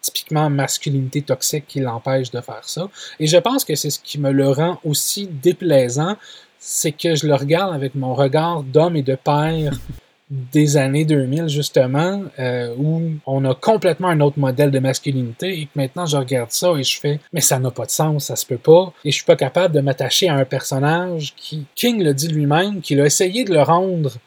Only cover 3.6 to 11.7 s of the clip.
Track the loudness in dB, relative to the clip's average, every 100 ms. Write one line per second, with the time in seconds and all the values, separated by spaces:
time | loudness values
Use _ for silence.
3.6 | -2 -4 -4 -8 -8 -4 0 2 2 2
4.6 | 0 -2 -4 -2 -2 -6 -8 -2 -2 0
5.6 | 2 4 2 -2 -2 -4 -10 -20 _ _
6.6 | -10 -4 -4 -2 -2 0 2 0 2 0
7.6 | 0 -2 -4 -4 -4 0 2 2 0 -2
8.6 | 0 2 2 2 -2 -2 0 0 0 -2
9.6 | -2 -4 -10 -18 _ _ _ -10 -2 2
10.6 | 4 4 2 2 2 2 2 -2 -2 -2
11.6 | 0